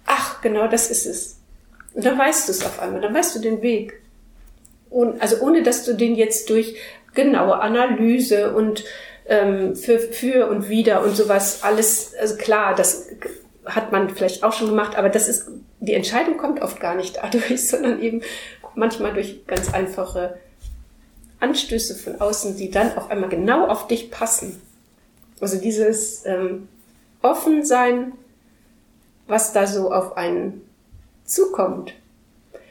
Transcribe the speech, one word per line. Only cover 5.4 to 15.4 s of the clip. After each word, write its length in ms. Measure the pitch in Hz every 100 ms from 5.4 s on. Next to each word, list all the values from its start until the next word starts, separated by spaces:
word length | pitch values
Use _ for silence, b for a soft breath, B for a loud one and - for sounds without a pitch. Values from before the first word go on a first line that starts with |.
ohne, 220 | 269 330
dass 220 | 247 247
du 100 | -
den 200 | 214 233
jetzt 360 | 226 214 214 -
durch 260 | 220 220 B B B B
genaue 460 | - 277 226 185 -
Analyse 920 | 214 233 254 214 226 247 247 208 208
und, 300 | 214 220 214 B B B B -
ähm, 480 | 214 202 196 190
für, 240 | - - 233
für 500 | 226 - 247 254 233
und 200 | 226 196
wider 340 | 220 220 190
und 140 | 202 202
sowas 460 | 202 196 196 -
alles, 520 | 208 214 220 - - -
also 160 | 214 208
klar, 380 | - 214 196
das 340 | 185 185 - - - - - - _
hat 280 | - - 220
man 180 | 202 190
vielleicht 320 | - 185 -
auch 100 | 220
schon 160 | 220 220
gemacht, 280 | 214 208 -
aber 120 | 196
das 200 | 226 -
ist, 220 | -